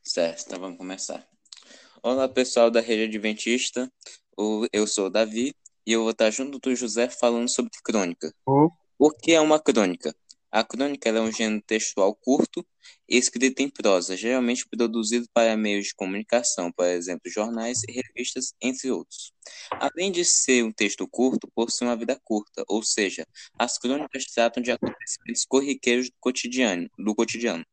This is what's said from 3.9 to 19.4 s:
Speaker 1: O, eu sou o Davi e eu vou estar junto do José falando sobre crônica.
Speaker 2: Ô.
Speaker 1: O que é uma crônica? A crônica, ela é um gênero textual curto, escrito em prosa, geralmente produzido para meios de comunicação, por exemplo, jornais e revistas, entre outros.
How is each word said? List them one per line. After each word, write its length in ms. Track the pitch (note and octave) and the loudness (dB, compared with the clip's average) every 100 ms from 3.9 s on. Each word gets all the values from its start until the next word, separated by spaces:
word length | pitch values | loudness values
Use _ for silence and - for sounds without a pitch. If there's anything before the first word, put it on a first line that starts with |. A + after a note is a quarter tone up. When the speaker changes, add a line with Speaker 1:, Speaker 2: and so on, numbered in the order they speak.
| _ - - _ - | _ -20 -20 _ -4
Speaker 1:
O, 280 | G#2+ G#2+ A2 | -2 0 0
eu 160 | G2+ G#2 | 0 0
sou 200 | - F#2+ | 0 0
o 20 | |
Davi 440 | G#2 A2 A2 C3+ - - _ - | 0 0 0 -4 -6 -20 _ 0
e 60 | |
eu 120 | A2+ | 2
vou 80 | A2+ | 2
estar 200 | A2 A2 | 2 2
junto 280 | A2 C3+ C3+ | 2 -6 -4
do 160 | C3+ B2 | -2 -2
José 340 | B2 A2 B2 | -2 -2 -2
falando 400 | - A#2+ A#2 B2 | 2 0 2 0
sobre 220 | - A#2 - | -2 -4 -6
crônica. 500 | - G#2+ F2 F2 D#2+ _ - | -2 0 0 -4 -10 _ 2
Speaker 2:
Ô. 240 | C#3 D#3+ _ _ _ | 4 4 _ _ _
Speaker 1:
O 140 | D3 | 4
que 220 | - - | 4 4
é 80 | E3 | 6
uma 180 | D#3 D#3 | 6 6
crônica? 560 | D3+ A#2 F#2+ F2 - - _ - _ | 6 4 2 0 -8 -10 _ -20 _
A 140 | G#2+ | -2
crônica, 460 | A2+ A2+ C#3+ C#3 A2+ | -2 -4 -4 -2 0
ela 100 | A2 | 0
é 20 | |
um 100 | A2 | 0
gênero 300 | A2 A2 G#2+ | -2 -2 -2
textual 540 | - A2 - - G2 G#2+ | -2 -2 -2 2 2 2
curto, 500 | - B2+ - - - _ - - - | 0 2 2 -2 -12 _ -20 -20 0
escrito 520 | B2 A#2+ A#2+ C3 - | 2 2 0 0 0
em 100 | C#3 | -4
prosa, 460 | - G#2+ F#2 F2 F#2 | 0 2 2 2 -4
geralmente 520 | A2 B2+ A#2+ B2 - | 0 0 0 -2 -6
produzido 600 | A2+ A#2 A#2 A2 A#2+ A#2+ | -2 0 0 -2 -2 0
para 240 | - A2+ A2 | 2 4 2
meios 300 | G#2+ G2+ G2 | 0 -2 -4
de 80 | - | -6
comunicação, 760 | F#2 G2+ A2 A#2 E2+ - F2 | -6 -6 0 0 0 -2 -4
por 140 | E2 F2 | 0 0
exemplo, 440 | F2+ F2 E2 E2+ | 0 -4 -8 -6
jornais 520 | G#2 A2 A#2 A#2 B2 A2 | -4 -4 -4 -4 -4 -6
e 40 | |
revistas, 640 | A#2 - - B2+ C3 B2+ _ | -8 -8 -8 -8 -6 -10 _
entre 280 | B2 C3 C3 | -4 -4 -4
outros. 440 | F#2+ - - - _ | -4 -6 -16 -18 _